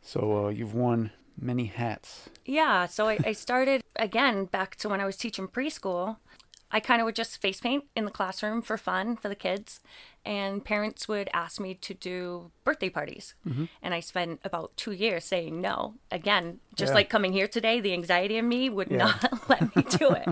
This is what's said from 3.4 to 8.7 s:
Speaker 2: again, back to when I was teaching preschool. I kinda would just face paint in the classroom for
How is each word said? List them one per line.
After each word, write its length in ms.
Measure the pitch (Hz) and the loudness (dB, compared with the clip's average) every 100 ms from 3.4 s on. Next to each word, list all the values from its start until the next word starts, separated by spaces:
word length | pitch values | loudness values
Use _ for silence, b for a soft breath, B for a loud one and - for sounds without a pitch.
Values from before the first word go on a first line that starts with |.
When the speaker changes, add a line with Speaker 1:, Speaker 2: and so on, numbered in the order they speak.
| - 247 262 269 - - | 0 2 2 2 0 -4
Speaker 2:
again, 480 | 214 226 269 202 | 0 2 2 2
back 320 | 190 196 190 - | 0 -2 -2 -4
to 140 | 214 | -2
when 100 | 196 | 0
I 60 | 196 | -2
was 100 | - | -4
teaching 320 | 226 - 190 | -6 -6 -6
preschool. 680 | 240 294 - 196 175 190 220 _ b b - - | -4 -4 -4 -4 -2 -2 -6 _ b b -20 -2
I 60 | 214 | -2
kinda 240 | - 233 | 2 2
would 100 | 226 208 | 2 0
just 220 | 226 - | -4 -2
face 180 | 196 196 | -2 -2
paint 240 | 240 277 285 | -2 -2 -2
in 120 | - 208 | -4 -4
the 40 | |
classroom 520 | - 190 190 214 226 | -2 -4 -2 -4 -2
for 160 | 226 | -2